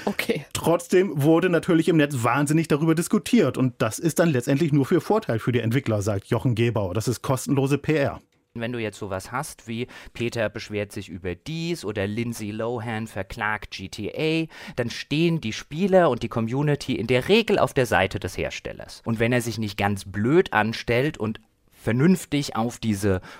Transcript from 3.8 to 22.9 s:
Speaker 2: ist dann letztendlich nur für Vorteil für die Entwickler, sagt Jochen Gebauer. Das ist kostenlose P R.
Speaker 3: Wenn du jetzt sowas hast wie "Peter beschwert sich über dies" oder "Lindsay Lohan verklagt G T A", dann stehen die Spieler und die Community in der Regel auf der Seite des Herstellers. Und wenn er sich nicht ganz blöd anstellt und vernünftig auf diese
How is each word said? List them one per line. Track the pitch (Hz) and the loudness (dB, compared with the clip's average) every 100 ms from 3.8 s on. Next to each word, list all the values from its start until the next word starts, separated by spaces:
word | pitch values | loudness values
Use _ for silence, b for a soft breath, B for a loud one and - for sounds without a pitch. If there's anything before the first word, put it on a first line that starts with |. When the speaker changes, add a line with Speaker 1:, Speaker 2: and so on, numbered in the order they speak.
| 113 - | -2 0
Speaker 2:
ist | 165 - | 0 2
dann | 170 | 2
letztendlich | 127 - 139 165 | 2 2 0 2
nur | 143 131 | 2 4
für | 170 | 2
Vorteil | - 208 - 117 | 2 0 0 -2
für | - | 0
die | 117 | 0
Entwickler, | 113 131 117 104 | 2 0 0 -2
sagt | 98 98 - | 0 -2 -2
Jochen | 120 131 107 | 0 0 2
Gebauer. | 117 110 95 | 0 0 -2
Das | 104 127 | -2 -2
ist | 113 | -2
kostenlose | - 127 - 139 135 139 | -2 -2 0 0 0 0
P | - | 0
R. | 156 127 78 - _ _ | 0 0 -4 -14 _ _
Speaker 3:
Wenn | 117 117 | -8 -6
du | 123 | -4
jetzt | 107 - | -6 -8
sowas | 101 95 - | -8 -8 -6
hast | 123 156 - - | -8 -8 -12 -10
wie | 113 123 B B | -8 -8 B B
"Peter | - 117 117 104 | -6 -4 -2 -4
beschwert | 113 - 104 101 | -4 -8 -6 -6
sich | 107 92 | -8 -12
über | 85 90 90 | -8 -8 -8
dies" | - 160 165 170 | -8 -6 -4 -4
oder | 95 104 98 | -6 -4 -2
"Lindsay | 107 120 113 104 | -2 -4 -6 -8
Lohan | 107 113 123 117 110 110 | -6 -6 -6 -6 -6 -6
verklagt | 104 95 - 107 107 - | -8 -10 -4 -4 -4 -8
G | - 95 | -12 -12
T | - 101 | -8 -8
A", | - 156 160 160 B B | -4 -2 -2 -4 B B
dann | B 117 | B -6
stehen | - - 147 170 165 | -6 -4 0 2 0
die | 110 | -4
Spieler | - - 147 196 185 165 | -8 -8 -2 4 6 6
und | 117 | 2
die | 110 | -2
Community | 113 113 131 147 143 - 123 | -2 -2 0 0 0 -2 -4
in | 113 | 0
der | 127 127 | 2 4
Regel | 220 220 202 | 4 4 2
auf | 127 | 2
der | - 120 | 2 2
Seite | 95 98 104 | 2 2 -2
des | 90 - | -6 -4
Herstellers. | 69 - 60 - - - | -6 -6 -12 -12 -16 -10
Und | - 113 | -4 0
wenn | 143 | 2
er | 123 | 2
sich | 117 107 | 0 -4
nicht | 104 - | -4 -2
ganz | 101 98 | 0 -2
blöd | 95 101 117 170 190 | -6 -2 2 4 4
anstellt | 107 107 113 - 120 151 - | 2 2 0 0 0 0 -2
und | 110 110 _ _ _ | -6 -6 _ _ _
vernünftig | _ - 120 165 180 - 143 - - | _ -2 4 6 4 2 -4 -2 -2
auf | 120 - | -4 -2
diese | 113 | -2